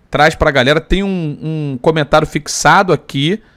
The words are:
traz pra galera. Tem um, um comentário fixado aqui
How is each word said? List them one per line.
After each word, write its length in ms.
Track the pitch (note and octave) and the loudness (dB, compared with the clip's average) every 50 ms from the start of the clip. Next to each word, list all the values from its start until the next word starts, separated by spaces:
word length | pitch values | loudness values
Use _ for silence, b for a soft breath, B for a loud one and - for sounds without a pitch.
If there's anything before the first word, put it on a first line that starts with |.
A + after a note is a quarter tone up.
| _ - | _ -4
traz 240 | - C3+ D3 D#3+ D3+ | 0 2 2 2 2
pra 160 | - D#3 D#3 | 2 0 0
galera. 300 | C#3+ C#3 A#2+ C3+ D3+ D#3+ | 2 2 2 2 2 0
Tem 220 | - - F3+ F#3 | 0 -2 -2 -2
um, 360 | G3+ G3 F#3+ F3+ E3 D3+ C#3+ - | -2 -2 -4 -4 -6 -6 -8 -8
um 380 | - D#3 D#3+ D#3 D3+ C#3+ C3+ B2+ | -8 -8 -6 -6 -6 -6 -6 -2
comentário 460 | - E3 D#3+ D#3+ D3 - - D#3 D#3 | 0 0 0 0 0 2 2 0 0
fixado 640 | - - D#3+ C#3+ - - - - D3 D#3+ F#3+ G3+ F#3 | 0 -4 -8 -8 -8 -4 0 2 4 4 4 4 2
aqui 480 | D#3 C#3 - - - C#3 C#3 D#3+ G3+ A3+ b b b | 0 -2 -2 -6 -4 -2 -2 -2 -2 -4 b b b